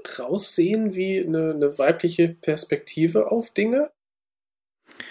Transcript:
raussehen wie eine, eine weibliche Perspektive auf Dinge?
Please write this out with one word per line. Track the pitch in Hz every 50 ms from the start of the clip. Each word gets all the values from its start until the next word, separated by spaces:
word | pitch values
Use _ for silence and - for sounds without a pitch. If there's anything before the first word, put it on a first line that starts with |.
| - - - -
raussehen | - - 180 202 - - - - 170 185 214 220 220 208 185
wie | 185 190 190 190 185 175
eine, | 165 160 160 160 160 156
eine | 147 143 143 143 -
weibliche | 135 139 131 - - 170 170 - 165 165
Perspektive | 165 - - 160 151 151 - - 147 143 - - - 156 160 165 170 214 214 -
auf | 220 233 226 -
Dinge? | - - 208 226 240 277 302 - - _ _ _ _ _ _ _ _ _ _ _ _ _ _ _ _ _ _ - - - - -